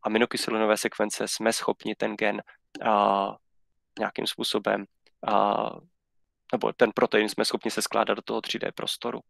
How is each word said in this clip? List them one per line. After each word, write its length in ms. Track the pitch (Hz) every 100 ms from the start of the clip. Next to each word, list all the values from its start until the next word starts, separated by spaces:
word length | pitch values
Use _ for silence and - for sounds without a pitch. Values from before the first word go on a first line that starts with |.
aminokyselinové 720 | 107 110 120 123 - 110 107 107
sekvence, 500 | 113 - 104 - 107
jsme 260 | - 110
schopni 420 | - - 107 110 107
ten 200 | 110 104
gen, 260 | 107 104 - - _ -
eh, 540 | - 104 101 98 98 - _ _ _ _ _ -
nějakým 280 | 107 - 107
způsobem, 580 | - - 104 104 101 101 _ _ _ -
eh, 520 | 104 104 101 110 - _ _ _ _ _ _ _
nebo 220 | 120 110
ten 180 | - 120 -
protein 340 | 123 110 107
jsme 160 | - 110
schopni 260 | 110 113
se 100 | -
skládat 320 | - 110 107
do 80 | 107
toho 200 | - 113
tři 180 | - -
D 120 | -
prostoru. 480 | - - - - 117